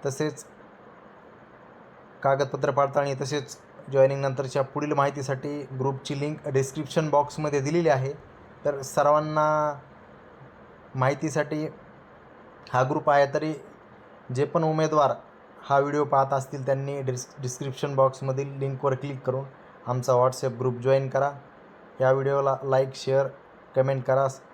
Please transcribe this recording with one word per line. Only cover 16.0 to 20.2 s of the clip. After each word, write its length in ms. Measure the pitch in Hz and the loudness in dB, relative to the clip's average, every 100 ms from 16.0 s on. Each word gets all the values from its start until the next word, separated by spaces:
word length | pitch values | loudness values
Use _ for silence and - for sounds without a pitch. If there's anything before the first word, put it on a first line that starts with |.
पाहत 300 | 143 139 135 | 2 2 2
असतील, 320 | 139 131 143 131 | 0 -4 -8 -2
त्यांनी 360 | 135 139 143 | -2 -2 -6
डिस-, 400 | 131 127 - - | -4 -6 -8 -10
डिस्क्रिप्शन 540 | 127 - 139 131 147 139 | -10 -6 -8 -6 -4 2
बॉक्समधील 600 | 131 131 135 135 139 135 | 2 2 -6 -4 -4 -6
लिंकवर 360 | 139 131 143 | -6 -2 -2
क्लिक 280 | 131 143 135 | -2 -6 -8
करून 240 | 131 127 135 - - - - | -4 -6 -6 -16 -20 -16 -6
आमचा 260 | 120 117 | -4 2
WhatsApp 460 | 123 | 4